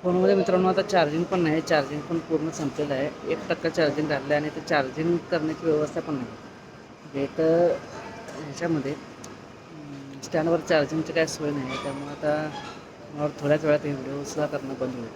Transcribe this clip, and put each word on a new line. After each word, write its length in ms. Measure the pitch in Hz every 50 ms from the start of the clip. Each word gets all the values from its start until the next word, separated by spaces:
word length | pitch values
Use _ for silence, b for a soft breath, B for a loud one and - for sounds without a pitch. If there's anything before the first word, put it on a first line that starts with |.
| -
फोनमध्ये 320 | 180 180 180 185 190 202
मित्रांनो 320 | 190 185 185 185 180 185 185
आता 140 | 180 190
चार्जिंग 420 | 190 - 202 180 165 147 147 165 175
पण 160 | - 190 180
नाही, 220 | 175 156 151 160
चार्जिंग 400 | 160 - 170 151 139 135 147 147
पण 160 | 143 - 170 165
पूर्ण 320 | 156 - 160 151 151 160
संपलेलं 440 | 160 - 160 139 127 - 147 147 143
आहे. 380 | 131 135 151 - - - -
एक 60 | 160 160 - -
टक्का 200 | 175 - - 165
चार्जिंग 420 | 160 - 160 147 131 147 156 151
राहिलं 220 | 151 139 131 143 147
आहे 80 | 147
आणि 140 | 151 151 147
ते 60 | 165 151 -
चार्जिंग 480 | 165 147 135 131 131 151 160 170 175 170
करण्याची 480 | - - 180 165 156 156 160 156 175
व्यवस्था 360 | 165 156 151 151 147 - 175
पण 120 | - - 151
नाही. 1080 | 131 123 113 107 - - - - - - - - - - - - - - 156 - 139 139
इथं 440 | 135 - - 160 160 165 170 175 170 143 - - - - - - - - - - - - - 151
ह्याच्यामध्ये, 480 | 147 139 - 170 170 165 151 127 135
अं, 1300 | 147 - - - - - - - - - - - - - - - - - - 147 143 139 139 - - 135 -
स्टँडवर 360 | - - 165 156 165 165 160
चार्जिंगची 540 | - - 175 156 143 135 156 160 156 165 156
काय 120 | 165 160
सोय 260 | 156 - - 156 147
नाही 140 | 147 143 131
आहे, 180 | 127 131 131 -
त्यामुळे 280 | 143 139 139 143 143
आता 380 | 143 143 - 151 151 151 156 151 151 160 - - - - - - - - - - -
मला 140 | 147 147 147 143 -
थोड्याच 240 | 147 143 147 151 156
वेळात 140 | 156 147 147 147
हे 60 | 147
व्हिडिओसुद्धा 540 | 143 135 131 135 139 143 139 135 - 151 151
करणं 280 | 143 147 143 135 135 135 127
बंद 140 | 131 127 127
होईल. 160 | 123 117 110 107